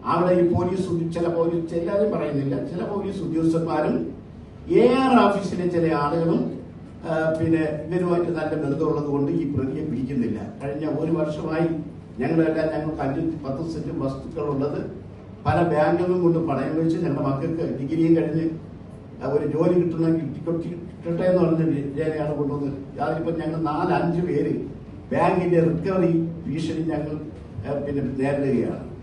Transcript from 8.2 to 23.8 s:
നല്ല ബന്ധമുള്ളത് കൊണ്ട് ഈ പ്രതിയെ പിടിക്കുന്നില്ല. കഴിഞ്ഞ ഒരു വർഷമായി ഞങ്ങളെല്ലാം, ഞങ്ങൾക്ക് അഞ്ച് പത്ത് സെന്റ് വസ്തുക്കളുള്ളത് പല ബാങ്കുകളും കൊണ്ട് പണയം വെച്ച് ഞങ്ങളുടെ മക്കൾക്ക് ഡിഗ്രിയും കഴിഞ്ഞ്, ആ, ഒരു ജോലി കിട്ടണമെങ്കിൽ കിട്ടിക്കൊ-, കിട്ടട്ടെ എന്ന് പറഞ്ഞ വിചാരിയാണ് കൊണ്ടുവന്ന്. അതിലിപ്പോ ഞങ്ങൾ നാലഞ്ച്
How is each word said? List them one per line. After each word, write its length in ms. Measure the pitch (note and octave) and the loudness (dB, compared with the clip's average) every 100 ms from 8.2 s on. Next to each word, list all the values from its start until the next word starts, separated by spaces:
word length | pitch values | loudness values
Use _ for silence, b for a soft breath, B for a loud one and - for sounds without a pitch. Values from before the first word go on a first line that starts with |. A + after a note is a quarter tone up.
| D#3+ D3 | 2 -2
നല്ല 160 | D3+ D3+ | -2 -2
ബന്ധമുള്ളത് 440 | C#3 D#3 D#3 C#3+ C#3+ | -2 0 0 0 0
കൊണ്ട് 180 | C#3+ C#3 E3+ | 0 0 0
ഈ 20 | - | 0
പ്രതിയെ 300 | B2+ C3+ - - | -2 -2 -4 -4
പിടിക്കുന്നില്ല. 480 | B2 C3 C3+ A2 G#2 - - | -4 -2 -2 -2 -2 -6 -8
കഴിഞ്ഞ 220 | C#3+ D3+ D3+ C3+ | -6 -4 -2 -2
ഒരു 120 | E3 E3 | 0 0
വർഷമായി 500 | D3+ - D#3+ D#3+ E3 - - - - G#2+ | 0 -4 -4 0 0 -2 -8 -14 -14 -4
ഞങ്ങളെല്ലാം, 460 | B2+ E3 D#3+ D#3+ D#3 | 0 2 2 2 -2
ഞങ്ങൾക്ക് 300 | D#3 D#3 - | -2 -4 -4
അഞ്ച് 160 | C#3 D3+ D#3+ - | -4 -2 -4 -4
പത്ത് 180 | C#3 C3+ - | -6 -6 -6
സെന്റ് 220 | C#3+ C#3+ D3 | -6 -6 -4
വസ്തുക്കളുള്ളത് 800 | C3+ C3+ - D#3+ C#3+ C3+ C#3+ - - - - - - - C#3 | -4 -4 -8 -6 -2 -2 -2 -4 -8 -10 -14 -16 -16 -6 0
പല 160 | D#3 | 2
ബാങ്കുകളും 600 | E3 D3+ D3+ F3 F3+ F3+ | 2 4 4 4 2 4
കൊണ്ട് 160 | E3+ D#3+ | 4 4
പണയം 460 | - A#2+ C#3 D#3 | 0 -2 0 2
വെച്ച് 140 | E3 E3 | 2 2
ഞങ്ങളുടെ 240 | E3+ C#3 | 0 0
മക്കൾക്ക് 560 | C#3 C3+ - - - B2+ | 0 0 -2 -2 -2 -4
ഡിഗ്രിയും 360 | C#3 D#3+ E3 D#3+ | -2 2 6 6
കഴിഞ്ഞ്, 340 | C3+ D#3+ D#3+ - - - - - - - | 4 0 0 -4 -12 -16 -16 -16 -16 -8
ആ, 40 | C3+ | -2
ഒരു 180 | D3 D3 | 0 0
ജോലി 280 | D#3 E3+ F3+ | 2 4 4
കിട്ടണമെങ്കിൽ 400 | E3+ D#3 E3 E3 | 2 2 2 2
കിട്ടിക്കൊ-, 420 | C#3+ - E3 E3 | 0 -6 -2 -2
കിട്ടട്ടെ 600 | - - - - E3+ E3+ | -4 -8 -10 -10 -4 0
എന്ന് 200 | F#3 F3+ | 4 4
പറഞ്ഞ 220 | E3 E3 | 4 4
വിചാരിയാണ് 720 | D#3+ C#3 C#3 C#3+ D#3 D#3 D3+ C#3+ | 2 0 -2 -2 -2 -2 -2 -2
കൊണ്ടുവന്ന്. 640 | C#3 C#3+ C#3 - - - | -2 -2 -4 -6 -10 -4
അതിലിപ്പോ 320 | D3+ E3 E3 D#3+ | -2 -2 -2 -2
ഞങ്ങൾ 160 | D#3+ D#3+ | -2 -2
നാലഞ്ച് 600 | D#3+ D#3 | -2 0